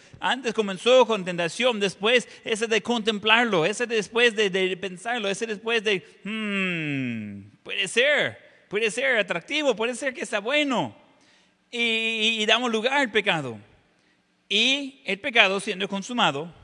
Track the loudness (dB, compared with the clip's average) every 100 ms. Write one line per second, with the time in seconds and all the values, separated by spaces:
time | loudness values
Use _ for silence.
0 | -20 -6 -2 -2 -2 -2 -2 0 6 8
1 | 6 2 -2 -2 -2 0 0 2 -2 0
2 | 2 2 2 -8 -6 -4 0 0 0 -2
3 | 0 -2 2 4 4 2 2 0 -2 -2
4 | -2 2 2 4 0 0 -2 -2 -8 -8
5 | -6 -4 -2 -4 -6 -6 -2 -2 0 -2
6 | -4 -14 -10 -6 -4 -2 -2 -2 -2 -2
7 | -4 -4 -8 -12 -14 -18 -10 -6 -2 2
8 | 2 2 0 -4 -18 -20 -8 -2 -2 -2
9 | 0 0 0 -2 -4 -2 0 0 -2 -4
10 | -6 -6 -4 -4 0 0 0 0 -2 -6
11 | -20 _ _ _ _ _ _ -2 0 0
12 | 0 0 0 2 2 2 2 0 0 2
13 | 2 0 0 0 -2 -8 -14 _ _ _
14 | _ _ _ _ -2 2 2 0 -4 -10
15 | -6 -6 0 4 4 2 -4 -4 -4 -6
16 | -4 2 2 2 -6 -12